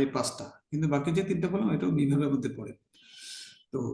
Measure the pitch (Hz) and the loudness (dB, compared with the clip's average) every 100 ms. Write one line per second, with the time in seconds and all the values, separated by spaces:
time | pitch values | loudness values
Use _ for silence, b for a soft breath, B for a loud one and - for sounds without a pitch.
0 | 135 131 120 - - - _ 151 156 143 | 2 0 -2 -6 -12 -16 _ -2 2 2
1 | 165 170 196 175 180 196 214 156 175 151 | 2 0 2 0 0 0 2 2 2 2
2 | 139 143 143 135 120 117 104 - _ B | 4 4 2 0 -2 -6 -12 -14 _ B
3 | B B B B B B _ 135 117 | B B B B B B _ -6 -4